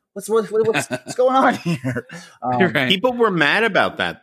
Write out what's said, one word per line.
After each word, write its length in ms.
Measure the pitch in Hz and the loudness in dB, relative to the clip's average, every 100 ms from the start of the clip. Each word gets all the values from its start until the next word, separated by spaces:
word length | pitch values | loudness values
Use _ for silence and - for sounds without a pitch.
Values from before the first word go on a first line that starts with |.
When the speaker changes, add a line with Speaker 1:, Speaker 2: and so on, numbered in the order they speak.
| _ | _
Speaker 1:
What's, 160 | 202 196 | -14 -4
what, 200 | 226 185 | -2 0
what, 120 | 214 220 | 0 0
what's, 180 | 170 - | 0 -2
Speaker 2:
<laughs> 40 | |
Speaker 1:
what's 240 | 127 - - | -6 -8 -2
going 180 | 254 | 2
on 200 | 262 269 | 2 2
here?" 520 | - 170 156 127 123 - 170 - - | 0 -2 -4 -4 -6 -8 -14 -20 -10
Um, 280 | 123 123 180 | -2 2 2
Speaker 2:
Right. 160 | 147 131 | 2 0
Speaker 3:
People 260 | 190 254 | 0 0
were 160 | 240 220 | 2 2
mad 320 | 175 143 185 | 2 2 2
about 320 | 226 170 98 - | 2 2 0 0
that, 260 | 90 82 | -4 -6